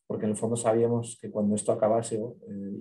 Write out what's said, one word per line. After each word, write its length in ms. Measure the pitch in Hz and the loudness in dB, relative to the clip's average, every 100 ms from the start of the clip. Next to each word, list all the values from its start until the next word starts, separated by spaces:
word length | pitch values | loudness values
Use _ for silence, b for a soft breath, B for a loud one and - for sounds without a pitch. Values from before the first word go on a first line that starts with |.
| - | -8
porque 180 | 113 107 | -2 -2
en 60 | |
el 60 | 107 | 0
fondo 200 | 113 117 | -2 0
sabíamos 600 | 117 113 117 117 113 - | 2 4 4 2 -2 -10
que 80 | 104 | -8
cuando 260 | 104 104 104 | -2 2 2
esto 160 | - | 0
acabase, 460 | 113 107 113 117 110 | 2 4 2 0 -4
¿no? 180 | 113 - - | -6 -10 -14
Eh, 220 | 101 98 107 | -12 -10 -8